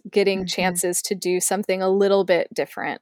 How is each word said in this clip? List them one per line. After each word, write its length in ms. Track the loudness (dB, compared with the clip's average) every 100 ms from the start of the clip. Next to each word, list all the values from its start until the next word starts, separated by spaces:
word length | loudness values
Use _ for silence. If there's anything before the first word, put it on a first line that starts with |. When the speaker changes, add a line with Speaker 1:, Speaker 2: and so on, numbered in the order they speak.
| -4
Speaker 1:
getting 300 | 0 2 0
Speaker 2:
Mm-hmm. 60 | -4
Speaker 1:
chances 540 | -2 -2 0 -2 -2
to 120 | -4 -4
do 240 | -2 0
something 400 | 0 -2 0 0
a 80 | 2
little 340 | 2 4 4
bit 300 | 4 2 0
different 480 | -4 -6 -4 -6 -6